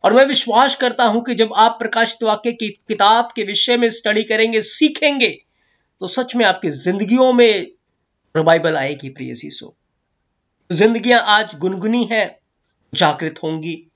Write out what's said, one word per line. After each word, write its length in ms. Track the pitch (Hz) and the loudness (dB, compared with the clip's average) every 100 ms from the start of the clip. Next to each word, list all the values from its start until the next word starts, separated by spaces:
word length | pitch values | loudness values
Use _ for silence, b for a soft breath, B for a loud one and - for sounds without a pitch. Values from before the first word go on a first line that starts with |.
और 100 | 190 | 4
मैं 120 | 233 277 | 4 4
विश्वास 500 | 285 240 220 269 - | 2 0 2 2 0
करता 280 | 247 240 | -4 0
हूं 180 | 233 220 | 0 0
कि 140 | 240 220 | -4 -2
जब 180 | 220 208 | -2 2
आप 200 | 226 233 | 2 2
प्रकाशित 440 | 220 226 226 - | -4 -2 -2 -2
वाक्य 280 | 220 214 240 | -2 -2 -4
की 180 | 233 214 | -6 -10
किताब 600 | - - 214 202 233 240 - | -10 -10 2 4 4 0 -6
के 80 | |
विषय 340 | 190 196 - 240 | -4 -2 0 2
में 120 | 233 | 0
स्टडी 340 | 226 214 214 | -2 -2 -2
करेंगे, 380 | 214 220 226 220 | -2 0 0 0
सीखेंगे, 800 | 214 - 302 302 285 277 233 - _ _ _ _ _ _ | -2 2 0 2 0 2 -2 -2 _ _ _ _ _ _
तो 80 | 185 | -8
सच 280 | - 247 240 | -6 -4 0
में 100 | 208 | 0
आपकी 260 | 185 180 | 0 -4
जिंदगियों 640 | 139 165 196 202 247 254 | -4 -4 -4 0 2 4
में 340 | 247 233 202 - _ _ _ _ _ _ 160 | 4 4 2 -6 _ _ _ _ _ _ -2
रिवाइवल 400 | 160 165 160 156 | 2 2 2 -2
आएगी। 320 | 135 147 139 | -4 -8 -14
प्रिय 220 | 135 127 | -14 -12
अजीजों, 380 | 123 147 - - _ _ _ _ _ _ _ _ _ _ 175 | -12 -12 -16 -18 _ _ _ _ _ _ _ _ _ _ 2
जिंदगियां 460 | 214 233 233 240 | 2 2 2 2
आज 340 | 214 208 220 165 | 4 0 0 -6
गुनगुनी 480 | 185 190 214 240 | -6 -4 -2 -2
हैं, 360 | 220 226 185 - _ _ _ _ _ - | -2 -2 -4 -8 _ _ _ _ _ 0
जागृत 400 | 160 147 160 156 | 0 0 -8 -8
होंगी 480 | 160 160 160 160 _ | -8 -8 -8 -12 _